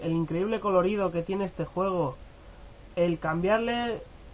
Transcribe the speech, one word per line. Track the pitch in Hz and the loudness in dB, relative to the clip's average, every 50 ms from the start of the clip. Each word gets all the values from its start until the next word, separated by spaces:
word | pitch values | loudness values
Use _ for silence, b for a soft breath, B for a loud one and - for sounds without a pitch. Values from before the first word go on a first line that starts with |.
| - | -2
el | 165 | 0
increíble | 165 165 165 151 160 170 190 214 226 208 | 2 2 0 0 0 0 0 0 0 0
colorido | 208 208 190 180 175 190 214 202 190 175 | 2 4 4 4 4 4 2 2 0 0
que | 165 170 165 | 0 -2 -2
tiene | - 190 202 196 | -2 -2 -2 -2
este | - - - 160 | -2 -4 -4 -6
juego. | - - 175 190 196 185 175 156 131 131 - - - - - - - - - - - - - - - - | -4 -2 -2 0 0 2 0 0 -2 -2 -6 -12 -18 -18 -20 -20 -20 -18 -18 -18 -18 -18 -18 -16 -6 0
El | 175 170 175 165 | 2 2 2 2
cambiarle | 160 - 160 160 170 175 196 214 226 233 233 240 240 240 233 220 - - - - - - - | 0 0 -2 0 2 4 4 4 4 4 2 0 0 0 -2 -2 -4 -8 -12 -18 -18 -18 -18